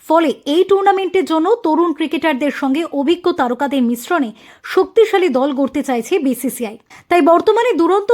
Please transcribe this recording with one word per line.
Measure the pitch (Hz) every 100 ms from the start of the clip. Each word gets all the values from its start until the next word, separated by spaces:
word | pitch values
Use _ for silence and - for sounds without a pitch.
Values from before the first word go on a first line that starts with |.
| -
ফলে | 320 311 220 285
এই | 320
টুর্নামেন্টের | 381 392 392 381 381 381 294
জন্য | 320 349 466
তরুণ | 330 311 349
ক্রিকেটারদের | 294 311 330 330 254 294 -
সঙ্গে | 277 277 320
অভিজ্ঞ | 277 277 349 359
তারকাদের | 349 247 240 285 277
মিশ্রণে | 233 240 - 339 233 - - - -
শক্তিশালী | 370 381 453 427 392 349
দল | 254 285
গড়তে | 262 269 294
চাইছে | 277 240 226 392
বিসিসিআই। | 285 240 254 240 214 226 _ - -
তাই | 349
বর্তমানে | 285 339 339 440 480
দুরন্ত | 320 330 403 403